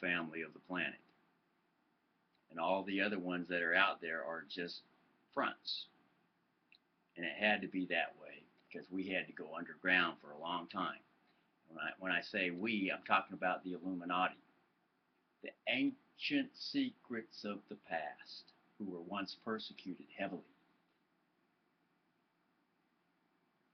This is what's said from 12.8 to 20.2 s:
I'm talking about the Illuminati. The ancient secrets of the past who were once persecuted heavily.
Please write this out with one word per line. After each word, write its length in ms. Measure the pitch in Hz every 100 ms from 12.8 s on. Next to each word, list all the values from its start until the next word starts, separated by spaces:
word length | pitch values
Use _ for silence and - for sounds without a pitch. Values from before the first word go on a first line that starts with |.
| 95
I'm 120 | 80 -
talking 300 | 98 95 90
about 280 | 90 90
the 100 | 95
Illuminati. 680 | 87 87 92 85 90 92 - _ _ _ _ _ _ _ _ _ _
The 100 | - - -
ancient 800 | 123 139 135 _ - - 143 131 -
secrets 880 | - 143 131 - - 117 110 - 107
of 140 | 98 -
the 80 | 104 -
past 640 | 82 76 - - - - - _ -
who 80 | 101
were 160 | 90
once 360 | 85 101 95 - -
persecuted 640 | 110 - - - 85 -
heavily. 240 | -